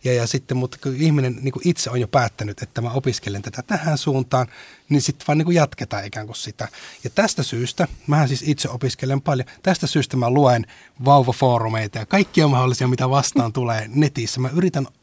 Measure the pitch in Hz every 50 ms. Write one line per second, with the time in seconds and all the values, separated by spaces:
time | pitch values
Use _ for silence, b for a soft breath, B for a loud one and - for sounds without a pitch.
0 | - 127 127 120 117 117 - 135 - - 131 127 127 127 - - - 139 131 131
1 | 156 160 151 147 131 127 120 113 127 135 127 127 - 175 165 - - - 120 127
2 | 120 - - 139 120 107 - - 110 104 101 - - - - - 113 120 117 135
3 | 135 131 113 - - - 101 101 101 - - - - - 214 165 151 160 151 135
4 | - 156 139 135 127 127 - 127 127 B B B B B B B B - 143 147
5 | 127 - 135 - - - 147 151 160 170 175 170 151 143 - - - - - 101
6 | 98 101 - 113 107 107 110 - - 107 98 - 107 101 B B B B B B
7 | - - - - 208 214 - - 135 - - 117 123 123 - - 175 - - -
8 | - - 147 156 151 127 139 123 - 151 147 - - - - 120 - 127 - -
9 | - 131 135 139 - - 143 127 123 B B B - 190 185 - - 147 - 151
10 | 135 - - 131 127 123 127 143 147 127 123 113 107 B B B B B B -
11 | 123 135 143 143 127 123 120 - 143 131 120 117 113 110 110 110 110 101 - 113
12 | 107 - - 196 196 - - - 156 147 139 127 127 131 120 - 131 123 127 123
13 | 131 127 135 139 131 - - 285 120 113 110 131 123 117 113 110 104 107 113 143
14 | 156 143 143 131 113 107 - 127 127 127 135 170 180 185 - 147 135 - - _